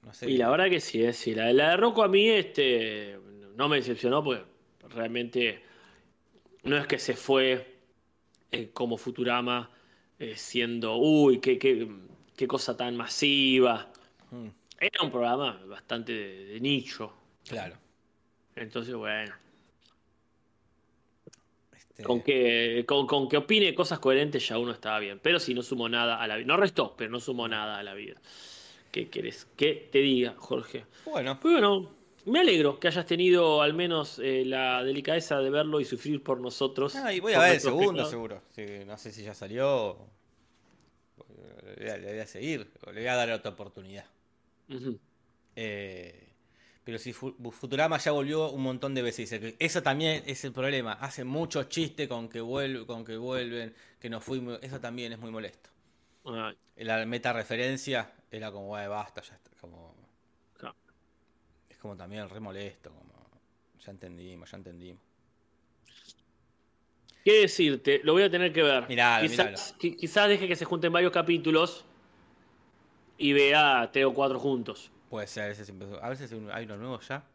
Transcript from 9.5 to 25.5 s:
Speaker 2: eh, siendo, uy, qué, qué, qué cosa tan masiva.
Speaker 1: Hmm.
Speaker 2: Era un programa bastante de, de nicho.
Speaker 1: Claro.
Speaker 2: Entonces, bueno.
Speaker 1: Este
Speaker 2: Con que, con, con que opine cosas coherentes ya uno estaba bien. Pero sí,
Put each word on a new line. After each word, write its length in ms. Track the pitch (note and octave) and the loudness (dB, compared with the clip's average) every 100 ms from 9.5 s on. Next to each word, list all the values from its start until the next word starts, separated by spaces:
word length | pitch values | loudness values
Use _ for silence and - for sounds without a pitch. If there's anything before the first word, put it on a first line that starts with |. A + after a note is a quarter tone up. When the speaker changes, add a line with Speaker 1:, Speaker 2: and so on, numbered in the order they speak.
| B2 A#2 _ _ _ _ _ | -2 -4 _ _ _ _ _
Speaker 2:
eh, 160 | B2 G#2+ | -14 -12
siendo, 600 | - B2 A#2 A#2 A2+ A2+ | -6 -2 -2 -2 -2 2
uy, 440 | D3+ D3+ C#3+ B2+ | 4 8 8 6
qué, 180 | C3 B2+ | 4 2
qué, 300 | C3+ A#2+ A2+ G2+ F#2 - _ - | 4 2 0 -10 -20 -20 _ -6
qué 100 | C3 | -2
cosa 300 | C3+ - A2+ | -2 -4 -4
tan 200 | B2 A#2+ | -4 -6
masiva. 920 | A#2 - D3 C#3 C3+ C3 B2 A2+ - - _ _ _ | -6 0 2 4 4 6 4 4 -6 -20 _ _ _
Speaker 1:
Hmm. 180 | B2 A2+ - _ - | -14 -14 -16 _ -4
Speaker 2:
Era 240 | F#3+ - | -4 -2
un 80 | D#3+ | -4
programa 500 | B2 A#2+ B2+ C#3+ G2 F#2+ | -2 0 0 -2 -6 -16
bastante 460 | G2+ _ A#2 A2+ | -20 _ -8 -6
de, 320 | A2 G2+ F#2+ G2 | -10 -10 -14 -16
de 140 | G#2+ | -6
nicho. 520 | C3 C#3 B2 - G#2+ - _ _ - | -2 -2 -2 -12 -12 -14 _ _ -14
Speaker 1:
Claro. 280 | A2+ F#2 E2+ _ _ _ _ _ _ _ | -12 -12 -16 _ _ _ _ _ _ _
Speaker 2:
Entonces, 400 | - A2 - A#2 | -16 -12 -10 -10
bueno. 400 | A#2+ G#2+ G#2+ G#2+ G2 _ _ _ _ _ _ _ _ _ _ _ _ _ _ _ _ _ _ - _ _ _ _ _ | -8 -6 -6 -6 -12 _ _ _ _ _ _ _ _ _ _ _ _ _ _ _ _ _ _ -20 _ _ _ _ _
Speaker 1:
Este 260 | _ _ | _ _
Speaker 2:
Con 180 | A2 B2 | -2 0
que, 600 | A#2+ C3+ B2 A#2 A#2 A#2 A#2+ | 2 4 4 4 2 0 2
con, 200 | C#3 C3+ | 2 4
con 220 | C#3+ C3 | 2 4
que 80 | D3 | 0
opine 380 | C#3+ G#3+ G3 | 4 4 4
cosas 240 | C#3 F3 E3 | 2 -2 0
coherentes 480 | C3 C3 D3 C#3+ - | 4 4 4 0 -2
ya 120 | A2+ | -2
uno 140 | A#2+ | -4
estaba 260 | A2+ A2 G#2+ | -6 -4 -4
bien. 180 | G2+ G2 | -4 -4
Pero 180 | D#3 F3 | 2 2
sí, 140 | - | 2